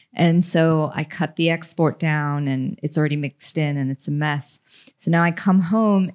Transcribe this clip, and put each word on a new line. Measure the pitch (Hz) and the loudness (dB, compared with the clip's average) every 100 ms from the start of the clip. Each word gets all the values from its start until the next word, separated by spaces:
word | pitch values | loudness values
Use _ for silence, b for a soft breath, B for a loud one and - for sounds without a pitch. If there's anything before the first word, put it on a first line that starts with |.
| b | b
And | - 170 170 | 0 4 4
so | 175 165 160 160 151 | 2 4 4 2 0
I | - 151 | -4 -8
cut | - 156 - | -6 -6 0
the | 165 | 0
export | 165 - - 160 - | 0 -2 0 0 0
down | 165 151 147 143 139 | -2 -2 -2 -2 -2
and | 131 131 - | -2 -4 -6
it's | 147 156 | -4 -2
already | 151 147 | 0 -2
mixed | 143 - - 160 | -6 -8 -8 -4
in | 147 143 | -2 -2
and | 135 | -4
it's | 139 - | -4 -4
a | |
mess. | 147 151 143 - - B B B _ | -2 -2 -4 -6 -10 B B B _
So | - | 0
now | 170 | 2
I | 170 | 2
come | 170 196 190 | 0 2 2
home | 170 220 214 196 185 | 2 2 2 2 0